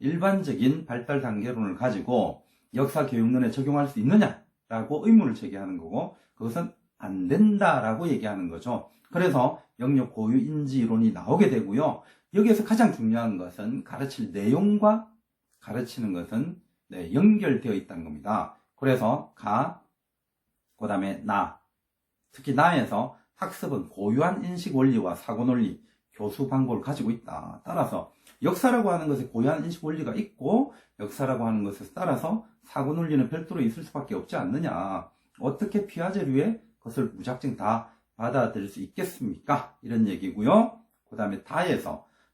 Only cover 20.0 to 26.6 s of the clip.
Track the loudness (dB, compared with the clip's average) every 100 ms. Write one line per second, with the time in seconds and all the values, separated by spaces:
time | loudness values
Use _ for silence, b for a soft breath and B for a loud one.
20 | _ _ _ _ _ _ _ _ -4 -2
21 | -2 -6 -4 -2 -2 -6 _ _ _ _
22 | _ _ _ -10 -2 2 4 4 0 -2
23 | -4 b b _ -10 -8 -6 -6 -8 -4
24 | 0 2 2 0 -4 -6 -4 2 4 4
25 | 0 -4 -6 -2 0 2 0 -2 b b
26 | _ -10 -8 -4 -2 0